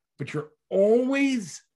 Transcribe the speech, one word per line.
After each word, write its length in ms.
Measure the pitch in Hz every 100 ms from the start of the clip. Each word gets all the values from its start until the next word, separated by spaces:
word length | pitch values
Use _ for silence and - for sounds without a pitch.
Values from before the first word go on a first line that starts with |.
| _ -
but 160 | 143
you're 180 | 151 - _ _
always 920 | 190 202 240 254 277 277 254 175 - -